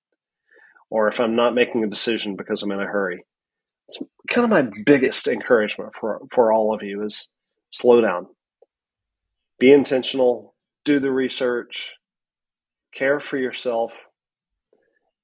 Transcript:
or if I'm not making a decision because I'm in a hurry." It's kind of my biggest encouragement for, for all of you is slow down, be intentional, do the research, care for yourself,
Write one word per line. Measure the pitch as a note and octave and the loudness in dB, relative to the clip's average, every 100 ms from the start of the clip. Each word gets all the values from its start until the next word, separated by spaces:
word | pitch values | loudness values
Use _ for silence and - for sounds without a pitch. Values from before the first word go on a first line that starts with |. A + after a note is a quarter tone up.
| _ _ _ _ _ _ _ _ _ | _ _ _ _ _ _ _ _ _
or | A2 G#2+ | 0 0
if | A2+ | 0
I'm | A2+ A2+ | -2 2
not | A#2+ | 2
making | A#2+ A#2+ A#2 | 2 0 0
a | A2 | -2
decision | G2 A#2+ A2 G#2+ F#2+ | -4 -4 -4 -4 -8
because | G2 G#2 | -6 -6
I'm | G2+ | -4
in | G2 | -6
a | G2 | -4
hurry." | G#2 F#2+ F2+ - _ _ _ _ _ _ | -2 -4 -6 -14 _ _ _ _ _ _
It's | - - _ - | -14 -14 _ -4
kind | A#3+ | 0
of | A#3+ | 2
my | F#3 B2 G2+ | 2 2 -2
biggest | G#2+ C#3 B2 - C#3 | 2 4 4 -2 -4
encouragement | A2+ - A#2 G#2 - G#2+ - | -6 2 2 2 -4 -12 -8
for, | A2 - C3+ | -8 -8 -4
for | - A2+ | 2 4
all | A2 G#2+ | 4 2
of | G#2+ | -2
you | G2+ G2+ | -6 -8
is | G#2+ - - _ _ _ _ | -8 -8 -12 _ _ _ _
slow | - B2 A#2+ | -2 4 6
down, | A2 F2+ F#2 _ _ _ _ _ _ _ _ _ _ _ _ - | 4 -2 -8 _ _ _ _ _ _ _ _ _ _ _ _ 2
be | B2+ | 6
intentional, | C#3+ B2 C3 - C3+ B2 A#2+ G#2 _ _ _ D3 | 6 6 -2 -2 0 0 0 -8 _ _ _ 0
do | C#3+ | 0
the | C#3 | 0
research, | C3 B2+ - B2 A#2+ - - - - _ _ _ _ _ _ _ _ _ - | -2 -2 -2 -2 -4 -6 -14 -14 -18 _ _ _ _ _ _ _ _ _ -4
care | C3+ D3 | -2 -2
for | - C3+ | -4 -4
yourself, | B2+ - B2+ A#2 A2+ - - _ _ _ _ _ _ _ _ _ _ _ | -4 -4 -6 -4 -4 -8 -20 _ _ _ _ _ _ _ _ _ _ _